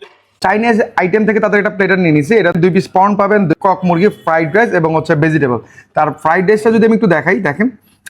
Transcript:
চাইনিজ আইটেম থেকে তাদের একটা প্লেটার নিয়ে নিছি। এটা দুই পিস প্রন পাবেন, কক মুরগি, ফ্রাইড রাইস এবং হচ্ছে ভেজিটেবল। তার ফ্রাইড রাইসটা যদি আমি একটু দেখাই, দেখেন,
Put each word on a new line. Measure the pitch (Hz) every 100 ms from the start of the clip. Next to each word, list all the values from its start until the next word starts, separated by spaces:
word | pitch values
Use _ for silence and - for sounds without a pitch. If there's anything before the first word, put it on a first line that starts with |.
| - _ _ _
চাইনিজ | 190 208 233 220 - -
আইটেম | 180 208 220
থেকে | 208
তাদের | 214 202
একটা | 202
প্লেটার | 202 190 185
নিয়ে | 175
নিছি। | 151 143
এটা | 226 175
দুই | 170 175
পিস | 180 -
প্রন | 185 196 202
পাবেন, | 196 208 160 160
কক | 196 185
মুরগি, | 180 170 202
ফ্রাইড | 208 - 160 160 180
রাইস | 233
এবং | 185 160
হচ্ছে | 160 151
ভেজিটেবল। | 160 160 156 139 120 - - -
তার | - 151
ফ্রাইড | 135 156 175 185
রাইসটা | 214 226
যদি | 226 220
আমি |
একটু | 226 226
দেখাই, | 160 139 196
দেখেন, | 180 139 233 - _ _ -